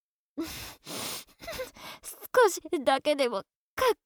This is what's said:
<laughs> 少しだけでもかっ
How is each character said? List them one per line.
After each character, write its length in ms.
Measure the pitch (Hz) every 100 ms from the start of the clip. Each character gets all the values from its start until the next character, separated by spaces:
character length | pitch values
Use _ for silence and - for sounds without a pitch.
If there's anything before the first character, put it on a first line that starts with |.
| _ _ _ -
<laughs> 80 | 320 - - - - 311 - - - _ - 605 494 - - -
少 460 | - - 440 - 453
し 120 | 349 320 339
だ 180 | 254 269
け 140 | 302 294
で 120 | 254
も 140 | 202 - _ _ -
か 60 | 508
っ 40 | -